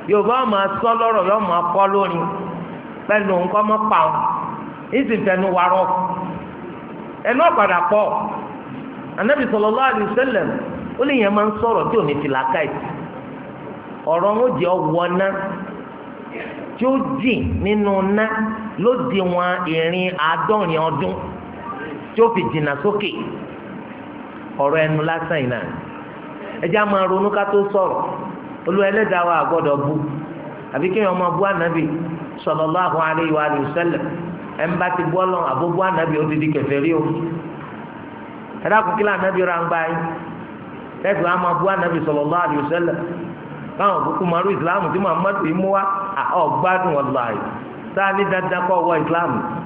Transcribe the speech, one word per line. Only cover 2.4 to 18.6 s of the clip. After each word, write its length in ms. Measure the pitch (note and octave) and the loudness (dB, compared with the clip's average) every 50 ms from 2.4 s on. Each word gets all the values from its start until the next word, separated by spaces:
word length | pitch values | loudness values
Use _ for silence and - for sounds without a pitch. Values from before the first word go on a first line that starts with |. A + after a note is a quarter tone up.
| - - - - - - - - - - - - - | -6 -8 -8 -8 -8 -10 -10 -12 -12 -14 -14 -12 -2
Pẹ̀lú 300 | - G3+ G#3+ G3+ F#3+ F#3+ | 0 2 2 2 2 2
nǹkan 280 | F3 F3 F#3 F#3+ G#3 G#3+ | 2 2 2 2 2 4
mọ́ 140 | G#3 G#3+ G#3+ - | 4 2 2 2
pa 160 | - G3+ E3+ | 2 4 4
ọ́n. 160 | D#3+ D#3 - - - - - - - - - - - - - - - - | 4 4 2 0 0 0 -2 -2 -4 -6 -8 -8 -10 -10 -10 -12 -10 -2
Ní 120 | - B3 | 0 0
sì 140 | C#4 G#3+ A3+ G3 | 2 2 0 2
fẹnu 300 | F3+ G3 F#3 F#3 F#3+ F#3+ | 2 2 2 2 2 2
wa 160 | F3+ F3+ F3 | 4 4 4
rọ. 180 | F#3 G3 F#3+ F#3 - - - - E3+ F3 F3+ F3 - - - - - - - - - - - - - - - - - - - | 4 4 4 4 2 2 0 0 -2 -4 -4 -6 -6 -8 -8 -10 -12 -12 -12 -12 -12 -12 -12 -12 -14 -14 -12 -12 -12 -14 -4
Ẹnu 200 | - G3 A#3+ C4 E4 | -2 0 2 4 4
ọ̀padà 340 | E4+ - - G#3 F#3+ F#3 F3 | 4 6 4 4 4 4 2
pọ̀. 240 | - - G#3 G#3 G#3 D#3 - - G#3+ G#3 - - - - - - - - - - - - - - - - - | 4 4 4 4 4 2 0 -2 -2 -4 -6 -8 -10 -10 -12 -12 -12 -12 -12 -10 -10 -10 -12 -12 -12 -10 -6
Ànábì 300 | - F#3 A3+ D4 D4 C4 | -2 2 2 2 2 2
sallallahu 440 | A3 G#3 G#3+ G#3 G#3+ A3 B3+ C4 C4 | 0 2 2 2 2 4 4 2 2
alaihi 200 | A#3+ A3 G#3 G3 | 2 2 0 0
wasallam, 400 | G#3 A#3 C4 C4+ A#3 G3 D#3+ - - - - - - - - - | 2 2 2 2 2 0 0 0 -2 -4 -6 -6 -8 -8 -8 -8
ó 120 | - - B3+ | -2 -2 0
lè 100 | D4 C#4+ | 2 4
yẹn 180 | B3+ G#3+ G3 | 4 4 4
máa 140 | G3+ G#3 G#3 | 4 4 2
ń 60 | G#3+ G#3 | 2 0
sọ̀rọ̀ 300 | G#3+ A3+ A#3 A3 F#3 D3+ | 0 0 2 2 2 0
tí 100 | D3+ - A3+ | 2 2 2
ò 60 | F3+ | 2
ní 100 | D3 C#3+ | 2 0
fi 140 | C#3+ C#3+ C#3 | 0 0 0
làákàyè. 420 | C3+ C3 C3+ - - E3 D3+ C3 - - - - - - - - - - - - - - - - - - - - - - - - - - | 0 0 0 2 2 0 0 0 -2 -6 -6 -8 -8 -8 -10 -10 -10 -12 -12 -12 -12 -12 -12 -14 -14 -14 -14 -14 -14 -14 -14 -14 -14 -8
Ọ̀rọ̀ 300 | - - D#3+ E3+ F#3 G3+ | -2 0 2 4 4 4
wọn 200 | G#3 A3 B3 B3+ | 4 4 2 2
jẹ́ 180 | - C3+ E3+ F3 | 2 2 2 2
ọwọ́ 340 | F#3 F#3 E3+ D#3+ D#3+ E3+ F3 F3 | 2 2 2 2 2 2 2 2
ná. 180 | F3 F#3 F#3+ G3 F#3+ - - - F3+ - - - - - - - - - - - - - - - - - - - - - - - | 2 2 2 2 0 -2 -4 -6 -6 -8 -8 -10 -10 -12 -12 -14 -14 -14 -14 -14 -14 -14 -14 -12 -12 -12 -10 -10 -10 -12 -12 -12
Tí 120 | - - A3+ | -6 0 2
ó 100 | C4 A#3+ - - - E3+ | 2 2 2 0 0 -2
jìn 280 | - G3+ B3+ A3+ D3 - - F2+ F2 | 0 2 2 2 2 0 0 0 0
nínú 340 | E3 G3 G#3+ G#3+ G#3 G3+ G3 F#3+ F#3+ | 2 2 2 2 2 2 2 2 2
ná 220 | G3 G3+ G#3 A3 A3 A3 A3 G#3+ - - - | 2 2 2 2 0 0 -2 -2 -2 -4 -6